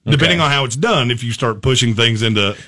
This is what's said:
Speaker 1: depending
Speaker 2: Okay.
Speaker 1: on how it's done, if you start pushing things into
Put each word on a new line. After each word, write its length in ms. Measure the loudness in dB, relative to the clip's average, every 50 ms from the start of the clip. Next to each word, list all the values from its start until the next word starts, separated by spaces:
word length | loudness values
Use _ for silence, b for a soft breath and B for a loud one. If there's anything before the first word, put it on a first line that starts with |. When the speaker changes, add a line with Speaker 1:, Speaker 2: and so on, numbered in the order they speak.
| _
Speaker 1:
depending 360 | 0 2 2 2 2 2 2
Speaker 2:
Okay. 60 | 2
Speaker 1:
on 60 | 2
how 140 | 2 0 0
it's 100 | -2 -2
done, 360 | -2 0 0 2 0 0 0
if 120 | -2 -4 -4
you 80 | -8
start 300 | -6 -4 -2 -4 -4 -2
pushing 320 | -2 0 0 2 0 0 2
things 300 | 2 2 2 2 0 0
into 340 | 0 2 2 0 0 -2 B B